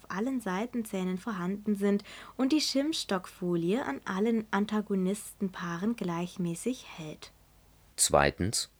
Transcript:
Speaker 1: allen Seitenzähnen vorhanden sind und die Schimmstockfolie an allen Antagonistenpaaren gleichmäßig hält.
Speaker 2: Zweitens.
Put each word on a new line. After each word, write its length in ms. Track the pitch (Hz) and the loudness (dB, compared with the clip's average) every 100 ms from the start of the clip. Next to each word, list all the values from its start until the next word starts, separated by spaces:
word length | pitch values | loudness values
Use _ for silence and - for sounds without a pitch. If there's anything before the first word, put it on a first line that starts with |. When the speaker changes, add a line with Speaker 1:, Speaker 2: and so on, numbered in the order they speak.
| - | -6
Speaker 1:
allen 320 | 180 247 262 | -4 -2 -2
Seitenzähnen 760 | 196 185 240 240 214 190 185 185 | -2 -2 -2 -4 -4 -2 -2 -2
vorhanden 580 | 240 190 175 202 208 196 | -4 -2 -2 -2 0 2
sind 280 | 202 202 - - - - | 4 2 0 -16 -10 -2
und 140 | 262 | 2
die 100 | 311 | 2
Schimmstockfolie 1200 | - 269 294 320 - 190 - - 180 175 170 233 | 2 0 0 0 -2 -2 -4 -6 0 2 2 0
an 160 | 285 277 - | -2 -6 -4
allen 400 | 190 226 226 220 | 0 2 2 0
Antagonistenpaaren 1400 | 196 208 214 208 196 185 208 - - 196 185 175 170 208 233 | 0 2 0 0 0 0 -2 -6 -6 -6 -4 -6 -2 -2 -2
gleichmäßig 920 | 180 170 175 - 175 165 233 254 - - | -2 -2 -4 -2 -2 -2 -4 -4 -8 -12
hält. 340 | 156 - - - _ - - - - - | -12 -12 -16 -20 _ -20 -20 -20 -10 0
Speaker 2:
Zweitens. 760 | - 73 71 - 90 - - | 6 8 8 4 0 -2 -4